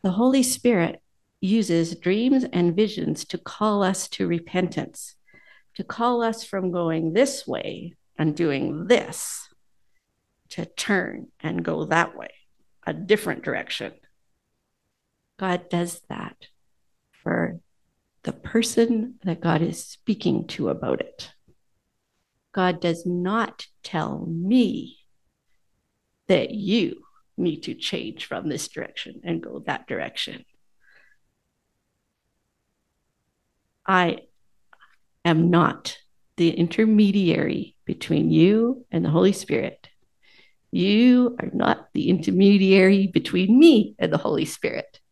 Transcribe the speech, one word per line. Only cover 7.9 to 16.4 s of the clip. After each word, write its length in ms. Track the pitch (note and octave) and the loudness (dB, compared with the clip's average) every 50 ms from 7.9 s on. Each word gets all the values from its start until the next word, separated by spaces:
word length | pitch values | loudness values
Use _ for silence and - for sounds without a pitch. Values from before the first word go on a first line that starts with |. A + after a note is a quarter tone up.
| - _ _ _ _ - | -18 _ _ _ _ -2
and 180 | D#3 D#3 D3 | -2 -2 0
doing 520 | D3+ E3+ D#3 C#3 C3+ C3+ B2+ C#3 D#3 E3+ F#3 | 0 -2 -2 0 -2 -4 -4 -6 -6 0 0
this, 600 | A#3+ - - - - - - - - - - _ _ _ _ _ _ _ _ _ _ _ _ _ _ _ _ _ _ _ _ _ | 0 0 0 -4 -12 -12 -12 -12 -12 -14 -16 _ _ _ _ _ _ _ _ _ _ _ _ _ _ _ _ _ _ _ _ _
to 180 | - - - | -12 -12 -12
turn 640 | - _ - - - G3+ F#3 - - - - - - _ _ | -10 _ -10 -2 0 0 0 0 -4 -10 -12 -16 -18 _ _
and 260 | - D#3 - E3+ E3+ | -10 -6 -6 -4 -4
go 200 | E3 D#3+ D#3+ D#3 | -4 -4 -4 -2
that 320 | - D#3+ E3 E3+ - - | 0 0 0 0 0 -4
way, 180 | - - - - _ _ _ _ _ _ _ _ _ _ | -16 -18 -18 -20 _ _ _ _ _ _ _ _ _ _
a 80 | - | -10
different 520 | D3+ D#3 F#3+ F3+ G#3+ G#3 - F#3 C#3+ - - | -8 -8 0 0 0 0 0 -6 -8 -6 -6
direction. 480 | - B2+ - - - - - - - - _ _ _ _ _ _ _ _ _ _ _ _ _ _ _ _ _ _ _ _ _ _ _ _ _ _ _ _ | -6 -6 -6 -8 -10 -10 -10 -10 -12 -14 _ _ _ _ _ _ _ _ _ _ _ _ _ _ _ _ _ _ _ _ _ _ _ _ _ _ _ _
God 320 | - F#3 F#3 F3+ F3+ F3+ - | -6 -4 -4 -4 -4 -4 -4
does 320 | - E3+ F3 F3 - - _ _ | -2 -2 -2 -4 -8 -14 _ _
that 400 | - - - - - _ | -12 -12 -12 -14 -16 _